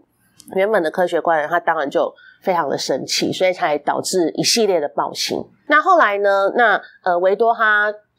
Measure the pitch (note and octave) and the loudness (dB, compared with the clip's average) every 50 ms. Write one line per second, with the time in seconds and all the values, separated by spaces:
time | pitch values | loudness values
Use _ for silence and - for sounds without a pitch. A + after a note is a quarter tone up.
0 | _ _ _ _ _ _ _ _ - - - F#3+ F#3+ G#3 A3 G3+ E3+ D#3 D#3 - | _ _ _ _ _ _ _ _ -20 -8 -2 -2 0 2 2 0 0 0 0 0
1 | F3+ E3+ F3 D#3+ D3+ F3 E3 D#3 D3 D3+ D#3 E3+ E3+ - D#3+ D#3+ C#3+ C#3 C#3 E3+ | -2 0 0 0 0 2 2 2 0 0 -2 -2 0 0 -2 -2 -2 -2 0 0
2 | C#3 - - _ _ - _ _ _ - F#3 E3+ D#3 C#3 C#3 C#3 - - D3 C3 | 0 0 -4 _ _ -20 _ _ _ -2 -2 0 0 -2 -4 -4 -4 -4 -4 -4
3 | A2+ G#2 - - F3 - F3+ - F#3+ F#3 F3+ - F3+ E3 D3 D3 - - C#3 C3+ | -4 -6 -4 -2 -2 -2 -2 0 -2 -2 0 0 -2 -2 -2 -2 -2 -2 -4 -2
4 | C#3 - - F#3 E3+ D3 - - D#3+ - - A#3+ A3 G3 F#3 E3+ D3 C#3+ - - | -4 -2 -2 0 0 -2 -2 -2 -2 0 0 0 2 2 0 0 -2 -2 -4 -4
5 | D3 D3 - - - - - C#2+ - - _ _ _ _ D4+ D4+ D4+ F4+ F#4+ E4 | -6 -6 -6 -8 -6 -6 -6 -6 -8 -10 _ _ _ _ 2 2 4 4 4 4
6 | C4 G#3+ G3+ G3+ G3+ G3+ G3 G3 G3 G3 - - A#3+ A3 G3 - - - - _ | 4 2 2 0 0 2 2 2 0 0 2 2 2 2 2 0 -2 -8 -20 _
7 | _ F#3 F3 F3 F3+ F#3 G3+ G3+ A#3 A#3 A#3 A#3 A3+ G#3+ G#3+ G#3 G#3 G#3+ G#3 G#3 | _ -2 0 2 2 2 2 2 2 0 2 2 2 2 2 2 0 -2 -4 -8
8 | _ _ _ | _ _ _